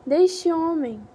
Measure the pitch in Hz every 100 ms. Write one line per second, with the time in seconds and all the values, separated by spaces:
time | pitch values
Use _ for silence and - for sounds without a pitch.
0 | 262 302 370 - 349 330 330 320 247 214
1 | 208